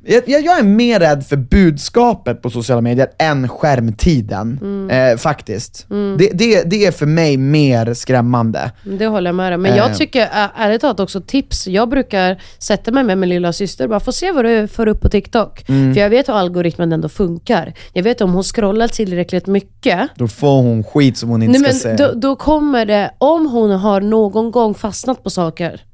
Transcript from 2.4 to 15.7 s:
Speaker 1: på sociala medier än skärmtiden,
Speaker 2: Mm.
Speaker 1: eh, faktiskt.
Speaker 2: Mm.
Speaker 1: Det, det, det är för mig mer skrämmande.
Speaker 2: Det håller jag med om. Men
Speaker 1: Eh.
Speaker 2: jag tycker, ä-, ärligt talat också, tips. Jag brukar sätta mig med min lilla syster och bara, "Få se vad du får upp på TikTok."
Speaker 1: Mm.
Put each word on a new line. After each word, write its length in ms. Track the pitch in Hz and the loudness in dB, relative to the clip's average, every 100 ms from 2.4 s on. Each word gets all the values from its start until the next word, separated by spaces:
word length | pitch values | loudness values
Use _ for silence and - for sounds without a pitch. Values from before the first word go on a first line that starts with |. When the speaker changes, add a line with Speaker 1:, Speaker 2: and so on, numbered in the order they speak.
Speaker 1:
på 80 | 123 | -6
sociala 300 | 113 113 120 | -6 -2 0
medier 280 | 120 123 131 _ | 2 2 0 _
än 300 | 160 143 127 | -2 0 -4
skärmtiden, 1080 | - 156 131 117 107 - 147 104 101 110 135 | -2 0 0 0 0 0 2 -2 -6 -6 -8
Speaker 2:
Mm. 280 | 101 101 139 127 127 | -8 -8 -4 2 2
Speaker 1:
eh, 40 | 117 | 2
faktiskt. 680 | 160 147 - 104 - - - | -2 -4 -8 -10 -10 -18 -8
Speaker 2:
Mm. 260 | 202 202 190 | -6 -4 2
Speaker 1:
Det, 120 | 190 | 0
det, 280 | 180 233 208 170 | 2 2 2 2
det 160 | 208 196 | 0 0
är 60 | |
för 140 | - 147 | 0 0
mig 300 | 156 160 135 | 2 2 2
mer 580 | 135 151 143 120 113 | 2 4 4 2 0
skrämmande. 760 | 120 - 127 120 123 113 78 87 - 208 190 | -4 0 0 2 0 0 -2 -6 -10 -10 -4
Speaker 2:
Det 80 | 220 | -2
håller 220 | 214 180 | -2 -2
jag 60 | |
med 200 | 180 185 | -2 -2
om. 80 | 175 | -2
Men 100 | 190 | 0
Speaker 1:
Eh. 60 | 202 | 2
Speaker 2:
jag 160 | 226 214 | 0 -2
tycker, 260 | 311 262 | -2 0
ä-, 280 | 214 202 202 - | 0 0 -2 -2
ärligt 240 | 214 226 | -2 0
talat 200 | 294 202 | -2 -2
också, 200 | 190 196 | -4 -6
tips. 460 | - 269 - - - | -4 -4 -4 -8 -2
Jag 220 | 185 233 | 0 0
brukar 540 | 277 240 196 185 185 - - | 0 -2 0 0 -2 -10 -14
sätta 340 | - 202 - | -4 -4 0
mig 120 | 262 | 0
med 140 | 247 190 | 0 0
min 100 | 180 | 0
lilla 240 | 175 175 | 0 -2
syster 320 | 170 190 - | -4 -6 -4
och 60 | 131 | -2
bara, 100 | 214 | -2
"Få 120 | - | -2
se 200 | 190 359 | -4 -2
vad 120 | 330 | 0
du 240 | 226 226 208 | 0 0 -2
får 200 | - 226 | -2 -2
upp 120 | 208 | 0
på 80 | - | 0
TikTok." 600 | 208 - 240 208 - | 0 0 -2 -2 -6
Speaker 1:
Mm. 260 | - | -2